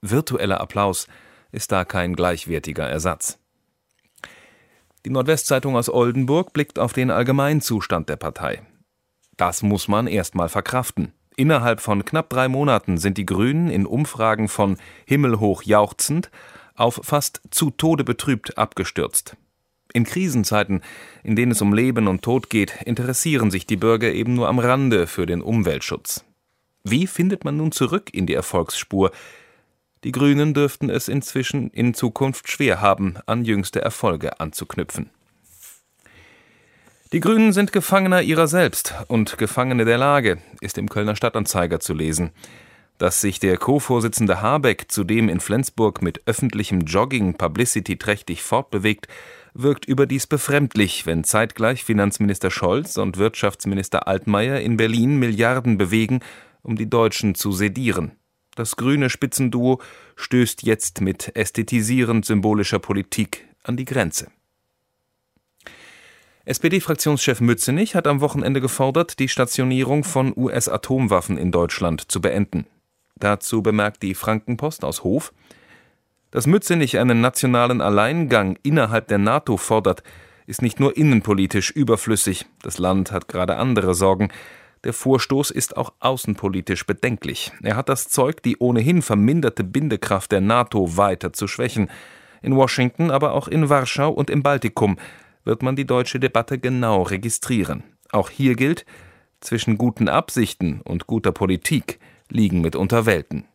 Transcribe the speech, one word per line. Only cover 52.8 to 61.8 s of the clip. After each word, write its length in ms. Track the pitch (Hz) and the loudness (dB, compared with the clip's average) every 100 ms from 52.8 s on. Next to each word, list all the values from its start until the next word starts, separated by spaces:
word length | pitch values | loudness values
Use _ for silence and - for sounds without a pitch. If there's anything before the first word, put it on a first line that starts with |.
| 160 - | -2 -4
und 200 | 98 92 | -4 0
Wirtschaftsminister 880 | 107 - 101 - - 98 95 - - | -2 0 -4 -4 -4 -2 -2 -4 -2
Altmaier 540 | 95 101 101 117 135 | -4 0 0 0 -2
in 160 | - 113 | -2 0
Berlin 400 | 113 117 120 143 | 2 2 2 2
Milliarden 600 | 123 104 117 127 123 104 | 2 2 2 2 2 2
bewegen, 440 | 95 110 110 127 - - - _ | 2 2 2 -2 -4 -20 -20 _
um 120 | - 110 | -8 -6
die 140 | 113 | -2
Deutschen 460 | 120 113 - 110 92 | 2 2 2 -2 0
zu 160 | 104 | -2
sedieren. 640 | 92 104 101 123 95 76 - _ _ _ - | 0 0 0 -2 -2 -4 -10 _ _ _ -10
Das 200 | 113 - | -8 -2
grüne 360 | 120 143 131 | 0 2 0
Spitzenduo 680 | - 139 - 131 120 123 127 - - - - | -2 -4 0 0 2 2 2 -2 -20 -20 -16
stößt 480 | - 123 120 - | 0 2 2 0
jetzt 360 | - 110 - - | 0 0 0 -2
mit 360 | 98 95 - - | -2 -2 -6 -4
ästhetisierend 880 | 107 - 110 120 | -4 -2 -2 0